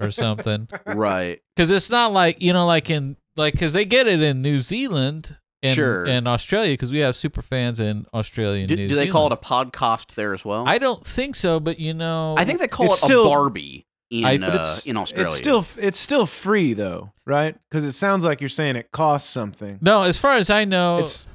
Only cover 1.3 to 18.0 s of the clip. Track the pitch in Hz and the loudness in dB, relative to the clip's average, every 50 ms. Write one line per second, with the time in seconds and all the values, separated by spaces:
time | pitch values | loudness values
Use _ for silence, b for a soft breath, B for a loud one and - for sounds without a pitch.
1.3 | 87 - _ _ - - 170 160 196 190 - - 233 240 240 220 202 190 180 170 | -6 -10 _ _ 0 0 2 4 2 2 2 0 2 2 2 2 4 4 2 2
2.3 | - - 180 175 180 180 175 170 165 160 - - 160 147 139 139 139 _ _ _ | 2 2 0 2 2 4 4 4 2 2 0 -2 -4 -4 -4 -6 -10 _ _ _
3.3 | - 156 151 151 147 - 175 156 151 190 214 185 233 254 254 220 185 160 156 147 | -4 -2 0 0 0 0 -2 0 0 0 2 4 4 4 4 4 4 4 2 2
4.3 | 135 127 131 147 147 139 123 - 190 240 269 262 185 143 131 139 151 160 - - | 0 0 0 0 0 0 0 -2 -4 -4 -2 -2 -2 -2 -2 -2 -4 -8 -14 -16
5.3 | 151 - _ _ _ - - 131 131 151 147 127 107 90 87 87 127 123 120 123 | -20 -20 _ _ _ -4 -2 0 2 2 2 2 0 0 0 0 -2 0 0 0
6.3 | 120 117 - - 190 214 220 170 139 - 131 120 139 151 147 127 123 - - 147 | -2 -2 -2 -2 0 0 2 0 0 -2 -4 -4 -2 0 0 0 0 -2 -6 -6
7.3 | - 151 - - 131 127 123 120 117 117 110 107 107 107 107 - - 110 107 - | -6 -6 -8 -4 -4 -2 -2 -2 -2 -2 -2 -2 -2 -4 -8 -6 -6 -6 -6 -4
8.3 | - 120 110 101 101 98 95 95 - 101 101 98 143 143 143 139 185 156 151 156 | -4 -4 -2 -2 -2 -2 0 -2 -2 -2 0 -2 0 0 0 2 2 2 2 2
9.3 | - - - - 127 123 131 123 - - 135 117 113 113 - _ - 117 104 104 | 0 -2 -2 -2 0 0 0 -2 -4 -2 0 0 0 0 -4 _ -8 -6 -4 -4
10.3 | 98 92 - 104 101 110 123 135 185 240 269 254 240 - - - - 247 262 285 | -4 -4 -4 -4 -4 -2 0 0 0 2 2 0 -2 -4 -6 -6 -4 -4 -4 -4
11.3 | 262 - - 175 165 160 151 165 170 165 160 160 160 160 165 165 165 160 160 156 | -4 -2 0 0 0 0 -2 -4 -4 -4 -6 -6 -6 -4 -4 -4 -4 -4 -4 -2
12.3 | 156 147 180 262 320 349 339 - - - - 190 190 - - - 269 240 220 151 | 0 0 0 0 0 -2 -4 -4 -2 0 2 4 4 4 4 6 6 6 6 6
13.3 | 143 143 143 139 104 80 71 71 65 - - _ _ _ _ - 120 117 113 127 | 6 4 2 2 -2 -6 -12 -12 -16 -18 -20 _ _ _ _ -8 -4 0 2 2
14.3 | 131 - 92 92 87 82 80 80 76 - - 135 117 107 90 - - 180 185 82 | 2 2 0 0 0 0 0 0 0 -2 -4 -4 -4 -4 -4 -6 -4 -2 -2 0
15.3 | 76 69 - 294 262 220 170 - - - 202 196 185 - - - 285 277 208 147 | -2 0 2 2 2 2 0 -2 -8 -4 -4 -2 -2 -2 -2 0 2 2 0 0
16.3 | - - - 190 214 208 175 131 113 104 101 92 87 85 92 101 _ _ - 135 | -4 -6 -2 0 2 2 2 2 0 -2 -4 -6 -6 -8 -12 -16 _ _ -6 -2
17.3 | 139 147 151 156 - - _ - - 156 147 143 131 - | 0 0 0 -2 -4 -10 _ -6 -4 -4 -4 -4 -4 -2